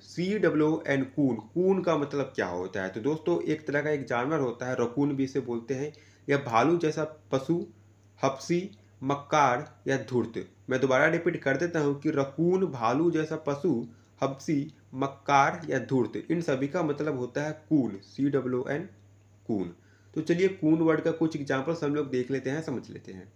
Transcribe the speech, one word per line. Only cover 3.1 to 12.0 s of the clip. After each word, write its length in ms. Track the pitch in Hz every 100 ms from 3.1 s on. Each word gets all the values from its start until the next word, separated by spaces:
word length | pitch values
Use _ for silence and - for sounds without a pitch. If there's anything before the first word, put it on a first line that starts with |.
| 156 180 170
एक 260 | 151 151 -
तरह 140 | 143
का 80 | 151
एक 160 | 147 123
जानवर 340 | 120 131 160
होता 260 | 127 113 127
है, 100 | 120
रकून 360 | 117 139 143 135
भी 80 |
इसे 160 | 135 135
बोलते 340 | 120 117 117
हैं। 200 | 131 151 - - - -
यह 80 | 139
भालू 400 | 120 113 139 170
जैसा 260 | 156 156
पशु, 640 | 151 - - 135 - 170 202 - - _ _ -
हपसी, 540 | 139 - - 175 196 - _ _
मक्कार 720 | 131 139 - 156 135 127 151 - 135
या 100 | 131
धूर्त। 480 | - 123 101 98 - - -
मैं 120 | 127
दोबारा 240 | 131 131 156
रिपीट 380 | 170 175 160
कर 140 | 139 135
देता 220 | 170 165
हूँ 200 | 143
कि 100 | 143